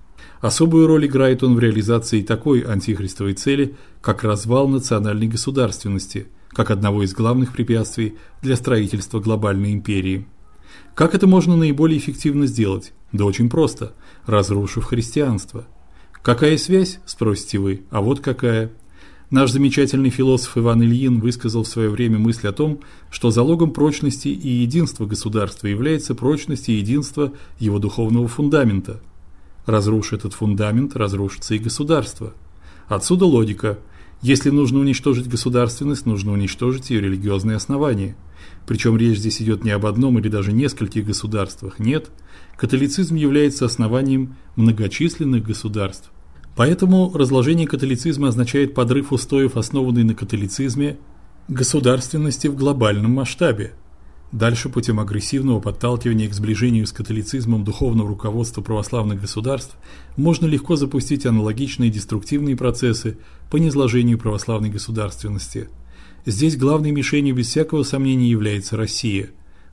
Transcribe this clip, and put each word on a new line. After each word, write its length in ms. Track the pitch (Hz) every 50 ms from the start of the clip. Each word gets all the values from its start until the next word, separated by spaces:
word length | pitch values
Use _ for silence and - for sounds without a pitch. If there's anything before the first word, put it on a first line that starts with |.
| - - - - - - - -
Особую 460 | - 113 - - 165 165 160 160 160 160
роль 180 | 156 156 151
играет 380 | 143 131 135 135 131 131 123 -
он 120 | 131 123
в 40 | 117
реализации 600 | 120 113 107 110 104 101 117 117 113 - - 107
такой 400 | 98 - 117 113 - 151 143 120
антихристовой 720 | 123 - 110 98 - - 110 95 98 95 - - 101 98 98
цели, 420 | 98 - 143 139 139 143 139 139 - - - - -
как 220 | - - 107 - -
развал 440 | 107 104 98 95 113 120 131 139 139
национальной 600 | 135 135 127 - 120 107 101 107 104 104 113 113
государственности, 1000 | 113 113 - - 143 135 127 110 - - - 104 98 95 - - - 98 98 - - - - -
как 220 | - - 110 -
одного 320 | 110 98 104 104 101 104 101
из 100 | 95 95
главных 400 | - 113 113 123 127 131 123 -
препятствий 640 | - 120 113 113 113 110 110 - - 113 107 - - - - - -
для 140 | - 131 131
строительства 640 | 117 123 123 127 110 107 95 - 104 95 - - 113
глобальной 540 | 101 110 110 104 104 104 98 95 98 101 104
империи. 520 | 104 107 - 104 98 92 95 95 98 107 - - - - - - - - - - - - - -
Как 200 | - 156 170 -
это 100 | 190 202
можно 300 | 190 185 185 170 165 175
наиболее 420 | 165 160 156 143 139 156 160 160 147
эффективно 480 | - - 131 - - 156 139 143 143
сделать? 480 | 131 113 113 110 98 98 98 - - - - - -
Да 140 | - 98 101
очень 240 | 101 95 - 120 120
просто, 440 | 120 160 160 143 - - 113 107 - - - - - - - -
разрушив 580 | 110 104 98 92 104 101 101 95 - 117 -
христианство. 800 | - - 117 113 113 - 151 147 135 113 98 - - - 117 113 - - - - - - - - - - -
"Какая 360 | - - 120 120 156 151 156 143
связь?", 420 | - - 180 190 190 185 - - -
спросите 520 | - - - 120 110 101 98 - - - 101
вы, 260 | 98 98 95 98 - -
а 120 | - 113
вот 180 | 98 110 143 139
какая. 520 | - 143 127 123 - 120 113 113 113 110 113 - - - - - - - - - - -
Наш 220 | - 131 139 127
замечательный 600 | 117 139 139 135 135 - 143 139 - 139 135 131
философ 460 | 123 - 131 131 131 127 127 - - 120
Иван 260 | 113 117 117 113 117
Ильин 360 | 117 117 123 135 131 123 117
высказал 440 | 107 120 120 120 - 120 107 117 110
в 40 | 110
свое 220 | - 120 113 107
время 300 | 104 101 120 117 113 107
мысль 280 | 107 113 113 113 - 104
о 60 | 98
том, 280 | - 147 156 147 143 - - - - - -
что 220 | - - - 120
залогом 400 | 107 113 120 147 165 165 170 156
прочности 560 | - - 143 156 147 - - 143 123 - - 143
и 200 | - 190 - 139
единства 600 | 123 120 120 120 127 170 165 127 - - 110 104
государства 580 | 104 101 - 117 104 113 104 95 - - -
является 480 | 104 101 101 120 147 160 151 147 - 127
прочность 560 | - 113 127 156 147 147 - 147 120 - -
и 40 | 117
единство 600 | 107 101 101 123 143 147 147 - - 147 135 139 - - - - -
его 200 | 117 107 101 104
духовного 480 | 101 104 - - 117 110 113 117 120 117
фундамента. 760 | 117 - 147 143 143 151 139 113 101 95 92 - - - - - - - - - - - - - - - -
Разрушь 480 | - 110 107 101 104 107 110 101 - -
этот 200 | 101 - 104 -
фундамент, 640 | - 113 107 101 98 104 104 107 117 135 139 -
разрушится 600 | 131 110 101 95 98 101 98 - - - - 113
и 40 | 107
государство. 720 | 110 113 - - 151 147 165 147 120 - - - 113 107 - - - - - - - - - - - -
Отсюда 380 | 107 98 - - 175 180 190
логика. 540 | 180 147 120 113 104 104 - - 107 104 - - - - - - - - -
Если 300 | - 120 139 120 - 143
нужно 280 | 143 143 143 123 123 139
уничтожить 480 | 139 139 131 - - 151 135 117 127 127
государственность, 800 | 120 117 - - 123 123 123 117 120 - 143 143 147 139 -
нужно 260 | 123 110 98 98 107
уничтожить 580 | 104 101 98 95 - - 120 123 127 131 127 -
ее 100 | 127 110
религиозные 560 | 101 98 95 95 95 104 98 98 95 110 110 107
основания. 580 | - - 139 139 147 147 120 101 98 98 101 - - - - - - - - - - -
Причем 300 | 117 107 - 120 113 113
речь 200 | 117 117 110 101
здесь 240 | 104 110 107 -
идет 240 | 110 110 110 98 120
не 60 | 113
об 140 | 104 101 101
одном 320 | 107 104 110 131 135 123 113
или 100 | 101 107
даже 240 | 107 104 95 98 104
нескольких 520 | 113 139 143 - - 113 92 - 117 104
государствах, 720 | 104 104 - - 107 107 107 98 92 - - - 95 - -
нет. 300 | 110 110 139 156 - - - - - - - - - - -
Католицизм 600 | - - 117 131 131 139 143 143 - 190 156 165
является 500 | 160 151 143 139 147 147 147 139 - 131
основанием 720 | 120 - - 120 110 113 127 135 139 135 135 131 131 - - - - -
многочисленных 880 | - 113 113 113 101 110 95 - - 156 170 156 - 160 139 131 117 101
государств. 680 | 107 107 - - 110 104 107 101 95 - - - - - - - - - - - - -
Поэтому 560 | - 120 143 175 180 196 185 185 185 185 180 185
разложение 540 | 156 143 123 131 131 123 135 165 170 165 147
католицизма 600 | - 135 139 135 131 117 - 165 156 135 143 135
означает 440 | 113 120 123 120 - 139 143 139 -
подрыв 380 | 131 123 117 143 143 139 -
устоев, 460 | 139 120 - - - 139 135 131 127 120
основанной 460 | 110 - - 139 131 127 120 120 117
на 100 | 110 110
католицизме, 840 | - 113 98 - 104 101 95 - - 139 135 117 135 143 147 143 - - - - - - - - - - -
государственности 960 | 143 123 131 - - 151 127 127 127 131 123 - - 156 151 151 123 - - 151
в 80 | 139
глобальном 560 | 135 135 143 143 131 120 107 104 104 104 110
масштабе. 640 | 123 135 131 120 - - 180 160 117 104 113 - - - - - - - - - - - - -
Дальше 380 | - 113 107 117 117 117 - 131
путем 300 | 127 127 113 - 113 107
агрессивного 600 | 107 98 104 107 98 - - 135 135 135 123 107
подталкивания 680 | 98 - 95 - - 120 123 117 117 123 117 110 107 104
к 60 | 101
сближению 540 | 101 104 107 110 98 120 123 117 113 107 107
с 40 |
католицизмом 720 | - - 113 - 110 110 104 - - 135 120 110 117 110 101
духовного 460 | 101 104 - 123 127 117 113 107 104
руководства 520 | 104 98 - 110 104 117 120 117 - -
православных 600 | 95 - 113 107 98 - - 120 107 107 104 95
государств 560 | 101 104 - 107 107 127 139 127 - - - - - - - - - - -
можно 320 | - 139 165 165 - 170 160
легко 280 | 151 139 - - 175
запустить 500 | 147 139 131 - 139 117 - 147 139 -
аналогичные 640 | 127 113 110 107 107 110 113 139 131 - - 123 117
деструктивные 640 | 107 107 - - - 107 95 - 147 143 147 143 135
процессы 640 | 123 131 123 117 - - 123 113 - - 113 107 - - - - - - -
по 60 | - 151
низложению 600 | 165 160 135 139 139 123 110 123 120 120 117 110
православной 520 | 117 113 104 101 - - 113 110 107 107
государственности. 1000 | 101 104 - - 113 110 107 101 95 - - 107 104 98 - - - - - - - - - - - - - - - - -
Здесь 320 | - 104 98 143 160 156 131
главной 340 | 127 139 147 156 151 147
мишенью, 440 | 147 143 131 - - 147 143 139 131
без 120 | 123 120 117
всякого 360 | - 156 156 156 - 156 143
сомнения, 460 | 139 - 139 135 135 131 127 123 120
является 480 | 117 110 107 107 104 101 95 - - 110
Россия. 520 | 110 104 - - - 117 101 98 98 - - - - - - - - -